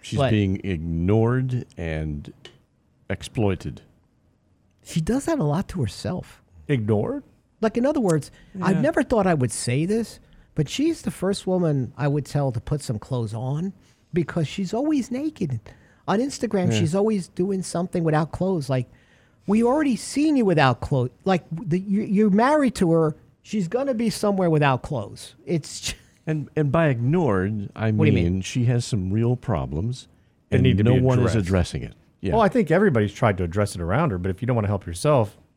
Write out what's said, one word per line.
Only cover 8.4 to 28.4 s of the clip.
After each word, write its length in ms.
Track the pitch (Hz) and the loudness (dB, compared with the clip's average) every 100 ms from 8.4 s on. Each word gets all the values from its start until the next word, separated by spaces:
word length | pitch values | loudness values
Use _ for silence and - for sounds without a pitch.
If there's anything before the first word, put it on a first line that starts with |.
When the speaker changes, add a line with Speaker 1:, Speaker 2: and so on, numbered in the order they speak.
| - 196 | -20 -4
Speaker 2:
I've 140 | 175 185 | 0 2
Speaker 1:
Yeah. 60 | |
Speaker 2:
never 200 | 269 330 | 2 0
thought 240 | 277 233 190 | 0 2 2
I 80 | |
would 160 | 160 123 | 2 0
say 360 | - - 127 165 | -2 -2 -2 0
this, 340 | 220 220 - _ - _ | -2 -4 -10 _ -20 _
but 140 | - 151 | -4 -4
she's 340 | - 302 320 | 0 -2 -2
the 80 | - | -6
first 360 | - 185 196 - | -4 -4 -4 -2
woman 460 | 185 175 143 123 - | 0 0 0 -2 -4
I 100 | 143 | -2
would 160 | 147 139 | -2 -2
tell 260 | 151 139 | -2 -2
to 80 | 113 | -4
put 220 | - 139 | -4 -6
some 160 | - 107 | -4 -8
clothes 360 | - 127 113 | -4 -6 -4
on 380 | 110 127 147 185 - _ _ _ | -6 -6 -6 -6 -10 _ _ _
because 340 | 175 170 - 143 | -4 -2 -2 -4
she's 260 | - 185 | -4 -4
always 360 | 226 294 302 220 | -2 0 0 -2
naked. 500 | 247 311 - 170 120 - - _ _ - | -4 -6 -6 -6 -6 -10 -20 _ _ -2
On 120 | 190 | 0
Instagram, 500 | 269 - 240 202 180 | 0 -4 -2 0 2
Speaker 1:
Yeah. 60 | 110 | 2
Speaker 2:
she's 140 | 160 | 2
always 340 | 185 208 214 170 | 2 2 0 -4
doing 340 | - 180 196 | -4 -2 -2
something 420 | 175 175 180 185 | -4 -4 -4 -2
without 260 | 165 151 156 | 2 2 0
clothes. 360 | - 185 185 139 | -2 -2 -2 0
Like, 200 | 131 120 - _ _ _ _ - | -2 -2 -10 _ _ _ _ 0
we 140 | 208 | 2
already 320 | 233 285 302 220 | 4 2 2 0
seen 400 | - - 311 285 | -2 0 2 4
you 80 | |
without 360 | 214 156 135 120 | 4 4 4 2
clothes. 300 | - 139 123 _ | 0 0 0 _
Like, 200 | - 190 - | 0 0 0
the, 300 | 165 202 175 | -10 -2 -2
you, 220 | 196 196 | 0 -2
you're 280 | 214 202 214 | 0 2 4
married 440 | 190 247 302 269 - | 6 4 4 2 2
to 160 | 175 | 2
her. 240 | 165 156 151 _ _ | 4 2 -2 _ _
She's 240 | - 214 170 | -8 -4 -2
gonna 260 | 233 277 | -2 -2
be 160 | 233 226 | 0 -2
somewhere 400 | - 208 202 180 | 0 0 2 2
without 320 | 156 143 127 | 4 4 2
clothes. 520 | - 139 101 110 - - - | -2 -8 -8 -12 -20 -20 -4
It's 340 | 175 - - | -4 -4 -10
j- 160 | - - - _ - | -10 -10 -14 _ -6
Speaker 1:
And, 220 | 156 135 - | -6 -4 -2
and 140 | 151 | 0
by 160 | 165 165 | 2 2
ignored, 840 | 120 120 170 156 98 95 107 98 - | 2 0 2 2 2 0 -2 -8 -4
I 140 | 110 | 0
Speaker 2:
What 120 | 107 107 | 4 4
do 40 | |
you 40 | - | 4
mean? 160 | 85 | 2
Speaker 1:
mean 80 | 92 | 0